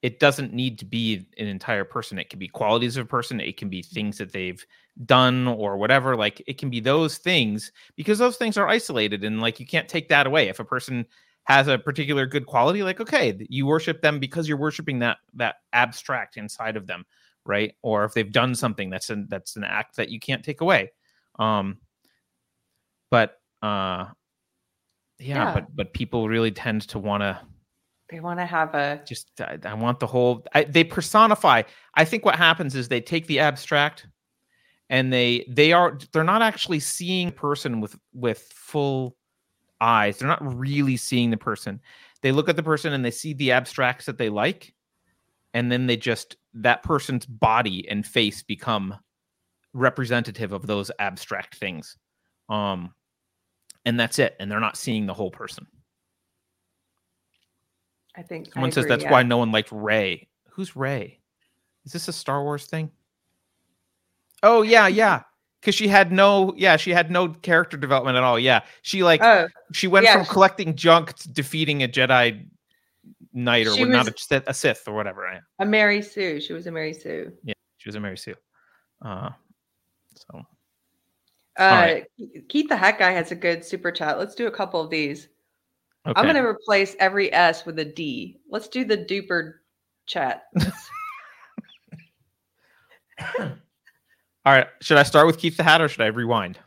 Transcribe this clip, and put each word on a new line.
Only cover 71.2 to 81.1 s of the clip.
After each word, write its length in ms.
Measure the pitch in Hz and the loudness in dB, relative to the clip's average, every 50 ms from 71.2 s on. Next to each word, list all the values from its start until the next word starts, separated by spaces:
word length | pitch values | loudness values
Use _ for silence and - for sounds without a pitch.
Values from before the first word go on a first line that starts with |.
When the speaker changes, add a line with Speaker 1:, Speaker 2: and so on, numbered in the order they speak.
| - 165 | -18 -8
Speaker 1:
defeating 500 | 127 156 139 - - 160 156 147 147 143 | -6 -6 -6 -4 -4 -4 -2 -2 0 -2
a 60 | 135 123 | -2 -2
Jedi 580 | 123 131 127 127 131 123 120 120 110 104 - - _ _ _ _ _ _ _ _ _ _ _ - - _ - _ | 2 0 4 4 6 6 6 4 0 -4 -14 -20 _ _ _ _ _ _ _ _ _ _ _ -20 -20 _ -20 _
Knight 340 | _ 127 120 123 - 117 113 | _ -6 -2 2 2 2 2
or 60 | 110 107 | 2 2
Speaker 2:
She 60 | - | 2
Speaker 1:
what, 80 | 254 247 | 2 4
not 160 | 254 240 220 | 4 4 4
Speaker 2:
was 80 | 156 113 | 2 -2
Speaker 1:
a 40 | - | -8
Sith, 260 | - - 147 135 135 | -4 -2 -2 -2 0
a 60 | - 135 | -4 -8
Sith 320 | - - 143 110 - - | 0 0 0 0 0 -6
or 60 | - 104 | -10 -6
whatever. 320 | 107 104 101 92 98 95 90 | -6 -6 -6 -8 -8 -10 -10
Yeah. 80 | 92 90 _ _ _ - | -10 -12 _ _ _ -4
Speaker 2:
a 40 | 196 | -2
Mary 360 | 208 214 220 214 208 208 208 | 0 2 2 2 2 2 -2
Sue. 360 | 208 208 - 208 190 180 156 147 | -4 -8 -8 -6 -6 -4 -4 -6
She 120 | 143 - | -8 -10
was 140 | 165 165 175 | -12 -12 -12
a 40 | 180 | -10
Mary 220 | 165 160 156 156 | -10 -8 -8 -8
Sue. 400 | 160 156 - - - - - - - _ - | -10 -12 -12 -12 -10 -10 -12 -14 -16 _ -12
Speaker 1:
Yeah, 100 | 135 104 _ _ _ _ _ | -12 -12 _ _ _ _ _
she 100 | - 104 | -16 -14
was 60 | 104 | -12
a 40 | 107 | -10
Mary 180 | 104 101 92 95 | -10 -10 -10 -12
Sue. 160 | - - 101 _ _ _ _ _ _ _ _ _ _ _ _ _ | -16 -16 -18 _ _ _ _ _ _ _ _ _ _ _ _ _
Uh, 280 | - 113 98 92 - - 131 _ _ _ _ _ _ _ _ _ _ _ _ _ _ _ _ | -14 -12 -12 -10 -12 -12 -14 _ _ _ _ _ _ _ _ _ _ _ _ _ _ _ _
so. 280 | _ _ _ - - - _ _ _ _ _ _ _ _ _ _ _ _ _ | _ _ _ -20 -20 -20 _ _ _ _ _ _ _ _ _ _ _ _ _